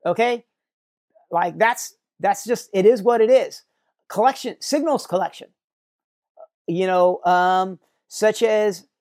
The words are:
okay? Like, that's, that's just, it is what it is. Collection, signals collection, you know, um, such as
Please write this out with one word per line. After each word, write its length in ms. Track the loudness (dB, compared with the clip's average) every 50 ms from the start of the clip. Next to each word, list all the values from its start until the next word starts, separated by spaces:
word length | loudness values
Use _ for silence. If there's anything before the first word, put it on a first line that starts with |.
| -4
okay? 400 | -4 -2 0 0 0 -2 -4 -8 _ _ _ _ _ _ _ _ _ _ _ _ _ _ _ _ -6
Like, 260 | -4 -4 -2 -2 0 0
that's, 380 | 0 0 0 -2 -8 -14 -16 _ _ _ _ -6
that's 260 | -2 -2 -2 -2 -4
just, 240 | -6 -6 -6 -6 -4 0
it 120 | 4 4
is 160 | 4 4 4
what 200 | 2 0 2 2
it 80 | 4 4
is. 340 | 4 2 2 0 -10 -16 -20 _ _ _ _ _ _ _ _ -8
Collection, 480 | -2 0 0 0 0 -2 -6 -12 -12 -12
signals 480 | -6 -4 -2 -2 0 0 -2 -4 -4 -4
collection, 420 | -4 -4 -4 -4 -8 -12 -20 -20 _ _ _ _ _ _ _ _ _ _ _ _ _ _ _ _ _ -20 -20 -20 _ _ _ -6
you 180 | -4 -2 -2
know, 380 | 0 2 2 2 2 0 0 0
um, 540 | 0 2 2 2 2 0 0 -2 -4 -8 -14 _ _ _ _ _ _
such 360 | -6 -2 0 0 0 0 0
as 420 | 0 0 0 0 -2 -4 -6 -12 _ _ _